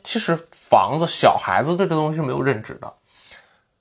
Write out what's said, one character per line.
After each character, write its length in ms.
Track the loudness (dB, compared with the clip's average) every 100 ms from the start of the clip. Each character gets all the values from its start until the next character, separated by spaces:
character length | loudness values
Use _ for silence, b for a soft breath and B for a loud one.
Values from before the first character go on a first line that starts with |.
其 140 | -6 -4
实 180 | -2 -4 -6
房 480 | -20 2 4 4 0
子， 80 | -2
小 300 | 4 4 4
孩 260 | 0 0
子 160 | 0 0
对 80 | 0
这 80 |
东 160 | 0 -2
西 60 | -2
是 60 |
没 80 | -4
有 100 | -2
认 220 | -2 -4
知 100 | -6 -14
的。 100 | -16 -18 b b b b b b b _